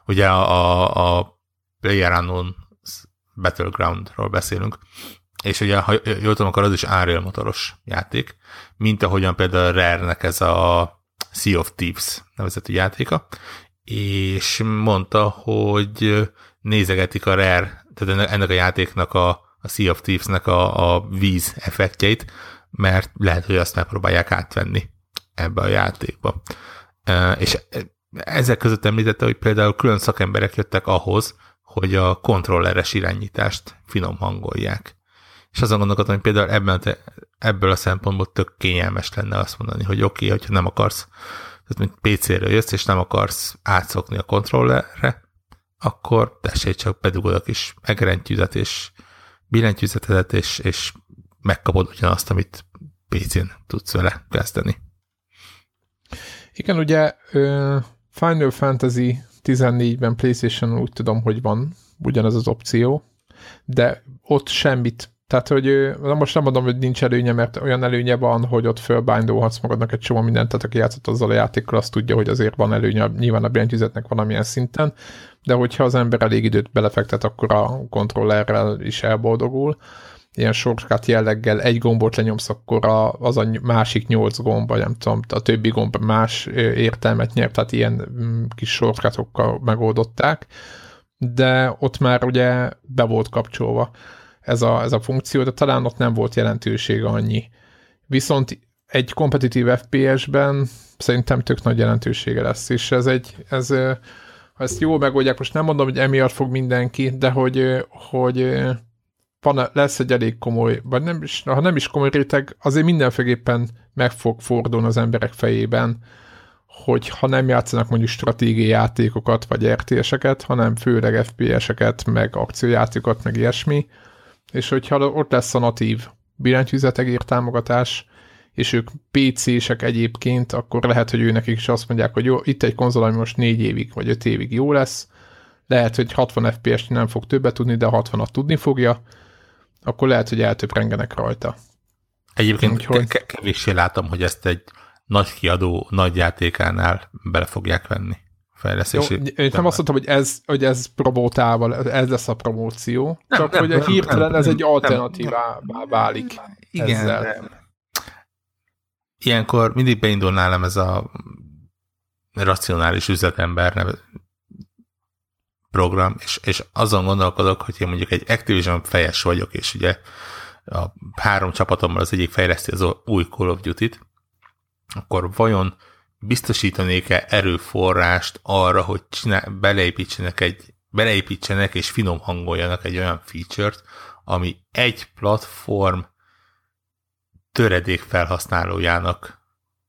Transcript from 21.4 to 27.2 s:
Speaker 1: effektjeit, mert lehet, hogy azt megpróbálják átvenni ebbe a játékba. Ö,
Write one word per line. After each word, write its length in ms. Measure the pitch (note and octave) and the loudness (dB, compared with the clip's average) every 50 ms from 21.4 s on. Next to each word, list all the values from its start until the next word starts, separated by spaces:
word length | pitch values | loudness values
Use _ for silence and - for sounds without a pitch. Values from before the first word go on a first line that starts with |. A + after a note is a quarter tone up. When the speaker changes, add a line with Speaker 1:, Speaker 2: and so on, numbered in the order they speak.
| E2+ - - | -2 -4 -8
Speaker 1:
effektjeit, 760 | - - - - - G2 F#2 - - - G2 A2+ A2+ - - - - - - - - _ _ | -8 -8 -6 -2 0 0 -2 0 0 0 0 0 0 -4 -10 -18 -18 -20 -20 -20 -20 _ _
mert 400 | - - G#2 F#2+ F#2 F#2 F#2+ - - | -6 -2 0 2 2 2 0 -2 -4
lehet, 300 | - G#2 F#2 E2+ F2+ F2 | -2 0 0 0 0 0
hogy 120 | - G2+ | 0 0
azt 180 | F2+ F2 - - | 0 0 0 -2
megpróbálják 580 | - F2 - - G2+ F2+ F#2 F2+ F2 F2 - F2+ | -4 -4 -4 -4 -4 0 0 2 2 0 0 -2
átvenni 580 | F2+ F2+ - - - F#2 F2+ F#2+ G2 - - _ _ _ _ - - - _ _ | -4 -4 -4 -4 -4 -4 -2 -2 -4 -4 -6 _ _ _ _ -18 -18 -18 _ _
ebbe 280 | - F2 E2+ - F#2 F#2 | -6 -6 -4 -2 -2 -2
a 40 | |
játékba. 760 | F#2+ - G1+ G1+ G1+ - - - - - - - - - - - - - - - - - - - _ _ _ _ | 0 0 0 0 0 -4 -6 -10 -10 -8 -6 -4 -6 -6 -6 -8 -16 -18 -18 -18 -20 -20 -20 -20 _ _ _ _
Ö, 280 | - F#2+ F2+ | 0 2 2